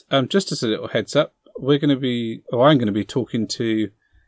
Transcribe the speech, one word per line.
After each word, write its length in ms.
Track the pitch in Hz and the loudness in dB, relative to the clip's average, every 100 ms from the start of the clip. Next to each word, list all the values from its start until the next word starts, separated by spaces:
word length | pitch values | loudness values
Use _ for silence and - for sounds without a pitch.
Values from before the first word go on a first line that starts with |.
| - | -2
um, 180 | 139 123 | 0 2
just 240 | 196 - | 0 0
as 100 | 160 | -2
a 60 | 120 | -2
little 200 | 107 113 | -2 -2
heads 280 | 120 104 143 | -4 0 0
up, 180 | 156 _ _ - | -2 _ _ -6
we're 220 | 127 143 | 0 2
gonna 180 | 147 131 | 2 0
be, 460 | 131 120 117 113 - | 0 -2 -4 -8 -4
or 160 | 120 139 | 2 4
I'm 100 | 147 | 6
gonna 140 | 107 | 2
be 120 | 104 | -2
talking 420 | 98 135 123 117 104 | -2 -4 -4 -4 -4
to, 420 | - 117 110 104 - _ _ | -4 -2 -2 -4 -8 _ _